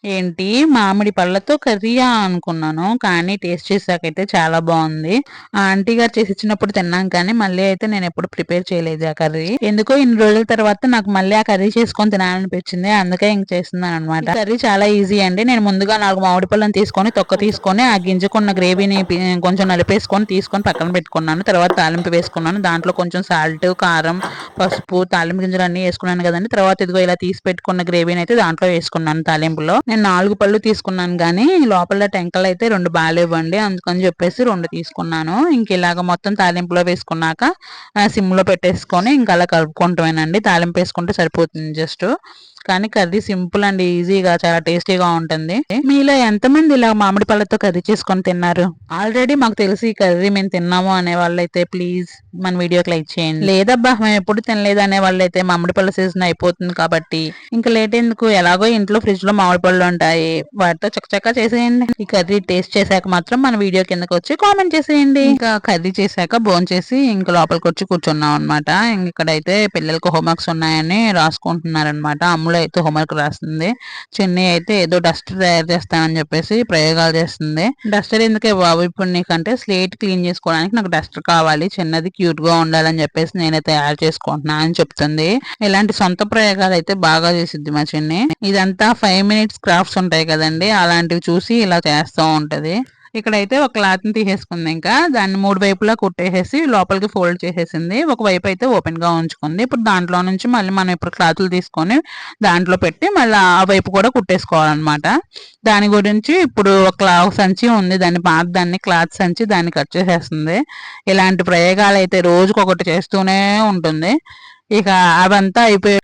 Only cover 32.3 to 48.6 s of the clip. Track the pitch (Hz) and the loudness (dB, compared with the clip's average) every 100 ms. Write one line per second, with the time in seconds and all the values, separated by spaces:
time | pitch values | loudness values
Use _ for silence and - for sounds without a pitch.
32.3 | 185 190 180 233 202 180 165 160 165 170 | -2 -2 0 0 0 0 0 0 2 0
33.3 | 165 160 190 214 185 - 180 185 170 175 | 0 -2 -2 -2 -4 -4 0 0 0 -4
34.3 | - 247 185 165 165 165 - 170 165 160 | 0 0 0 -4 -8 -10 -8 -6 -4 -2
35.3 | 196 339 269 214 185 175 175 180 175 202 | 0 2 2 2 0 0 0 -2 -2 -2
36.3 | 202 185 175 175 175 175 175 - 165 160 | 0 0 0 -2 0 0 -2 -4 -4 -4
37.3 | 160 262 370 - - - 208 208 - 185 | -2 -2 -2 -12 -20 -8 0 0 0 0
38.3 | 185 190 180 180 185 - 180 214 285 220 | 2 2 0 0 -2 -2 -2 2 2 2
39.3 | 175 180 165 156 - 175 175 165 160 160 | 2 2 0 0 -2 -2 0 0 0 -2
40.3 | 196 214 175 175 170 175 - 175 180 165 | 0 0 0 0 -2 -2 -4 -6 -2 -2
41.3 | - 165 160 156 151 160 - 180 320 - | 0 -2 -4 -10 -6 -8 -6 -4 -4 -8
42.3 | - - - - 185 208 214 180 196 208 | -20 -20 -16 -4 -2 0 -2 0 -2 -4
43.3 | 185 180 208 202 190 180 175 175 196 180 | -6 -2 -2 0 0 0 0 0 0 2
44.3 | 170 170 170 160 170 - 185 175 165 160 | 0 0 0 0 -4 -2 0 0 0 -2
45.3 | 160 160 208 311 220 277 277 277 277 233 | -6 -4 -4 -4 -2 2 2 4 2 2
46.3 | 208 254 294 320 269 226 214 202 196 214 | 2 4 4 4 4 4 2 2 2 0
47.3 | 214 208 214 202 175 - 214 - 190 185 | 0 0 0 0 -2 -2 -2 0 -2 0
48.3 | 175 175 175 | 0 0 2